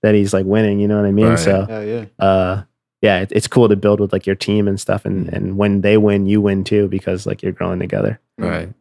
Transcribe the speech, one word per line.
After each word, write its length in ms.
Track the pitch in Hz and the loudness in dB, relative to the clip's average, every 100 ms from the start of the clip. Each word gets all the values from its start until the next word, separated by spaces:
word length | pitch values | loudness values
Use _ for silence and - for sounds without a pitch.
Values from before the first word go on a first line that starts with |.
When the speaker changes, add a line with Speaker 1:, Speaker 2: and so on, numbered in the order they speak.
Speaker 1:
that 140 | 107 104 | 4 2
he's, 180 | 98 | 2
like, 140 | 95 95 | 0 0
winning. 320 | 104 107 101 | 0 0 0
You 80 | 104 | 0
know 80 | 107 | 0
what 80 | 101 | 2
I 60 | |
mean? 160 | 98 113 | 2 2
Speaker 2:
Right. 120 | 113 | 2
Speaker 1:
So, 260 | - 98 101 | 2 0 -2
Speaker 3:
Hell 140 | 110 | -8
yeah. 220 | 104 117 107 _ | -8 -8 -10 _
Speaker 1:
uh, 460 | 98 95 92 95 - _ _ _ | 2 2 0 -4 -8 _ _ _
yeah, 160 | 104 92 | 0 2
it, 100 | 95 | 0
it's 140 | 107 - | -4 0
cool 220 | - 117 | 2 4
to 60 | 101 | 4
build 240 | 104 104 | 2 0
with, 120 | 101 | 0
like, 140 | 98 98 | -2 -4
your 100 | 98 | -4
team 320 | - 104 101 | -2 0 0
and 120 | 98 | -2
stuff. 260 | - 98 - | -4 -6 -4
And, 220 | 98 85 | -6 -4
Speaker 2:
Mm-hmm. 80 | 101 | -6
Speaker 1:
and 220 | 98 98 | -6 -2
when 240 | 104 101 | 0 2
they 160 | 101 107 | 4 4
win, 280 | 107 101 98 | 4 2 2
you 160 | 104 | 2
win 220 | 101 98 | 2 0
too, 240 | 95 107 98 | 0 0 0
because, 400 | 95 - 92 101 | -2 -4 -6 -6
like, 160 | 92 | -6
you're 80 | 95 | -6
growing 260 | 92 90 92 | -6 -6 -4
together. 400 | 92 98 104 110 _ - | -4 -2 -4 -6 _ -8
Speaker 2:
Right. 300 | 87 85 85 - | -6 -6 -8 -16